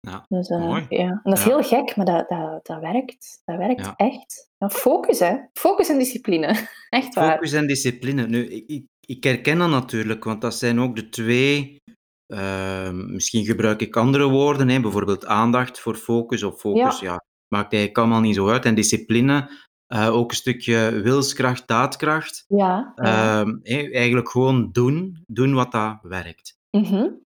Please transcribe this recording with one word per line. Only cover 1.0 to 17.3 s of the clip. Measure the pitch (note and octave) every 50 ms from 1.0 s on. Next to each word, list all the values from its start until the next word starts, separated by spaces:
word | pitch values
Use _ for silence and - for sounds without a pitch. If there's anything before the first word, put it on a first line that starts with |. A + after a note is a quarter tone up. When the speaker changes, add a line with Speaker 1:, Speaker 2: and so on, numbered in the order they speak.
| F3+ F3+
Speaker 2:
En | F#3 G#3
dat | _ G3 G3 F#3+
is | G3+
Speaker 1:
Ja. | G#3+
Speaker 2:
heel | C4 D4+
gek, | C4+ - A#3+ B3+ C4+ - -
maar | - F#3+
dat, | F#3 F3 E3 - -
dat, | F3 E3+ D#3+ D#3 D#3+ D#3+ _
dat | - E3 D#3+
werkt. | D#3+ D#3+ F3+ B3 C4 B3+ - _ - - - _ _
Dat | - E3+
werkt | F3+ F3+ G#3 B3+ B3 -
Speaker 1:
Ja. | G3 -
Speaker 2:
echt. | _ G3 B3 - - - _ - - - _ _ _
Ja, | - G3+
focus, | - - - B3 D4 F4 - - E4 -
hè. | F#3 F3 G3+ C#4 - -
Focus | _ - - E4 G4 - F#4 -
en | D#4 C4+
discipline. | B3+ B3+ - A3 - - F3+ D#3+ D#3
<laughs> | D3 G#3+ A3 - - - - - -
Echt | - F3+ - - -
waar. | - D#3+ D#3
Speaker 1:
Focus | D#3+ D#3 E3 D3
en | C#3+ D3+ D3+
discipline. | C#3+ C#3 C3 - B2+ B2 A#2+ - B2+ C#3 C#3 A#2
Nu, | A2 A#2 A#2+ A#2+
ik, | - F#2 A2 A2 -
ik, | D3+ C#3 - _ _ _ _
ik | _ C3 - -
herken | C#3 B2+ A#2 A2+ C#3+ D3+ E3+
dat | F3 E3+
natuurlijk, | D3+ C3 B2 - - A2+ A2 G#2+ A2 G#2 -
want | A2 A2 G#2
dat | A#2 A#2 -
zijn | - - A#2+ A#2 A#2
ook | B2+ B2+ A#2
de | A2+ G#2+ A2
twee, | - - A2+ A2+ A#2+ B2 C3 C#3+ C#3+ D3 C#3 C3+ - - _ - - _ _ _ _ _ _
ehm, | _ - G#3 G2 - G2 F#2+ F#2+ F#2+ F#2+ F#2+ F#2+ F#2 F#2 F#2 F#2 F#2+
misschien | F#2 G2 - - - A2 G#2
gebruik | G#2+ A2+ A2 G#2+ A2 G#2+ G#2+
ik | A2 G2+ -
andere | A#2 A2+ C3 C#3 C#3+ C#3+ C#3
woorden, | C3 C3+ C#3+ D3 C#3+ C#3 C3+ B2+
hè, | B2+ C3+
bijvoorbeeld | A#2+ A2 F#2+ G#2 G2+ G2 G2 F#2+ -
aandacht | - G#2+ G#2 A2+ A#2 A#2+ B2 B2+ B2 - -
voor | - A#2 G#2+
focus | G#2+ - - A#2 A#2 A#2 A#2 B2+ G#2+
of | G2+ G2 - -
focus, | - G#2+ G2+ A3 B3 C4 - -
Speaker 2:
Ja. | - F#2
Speaker 1:
ja, | F2 F2 _ _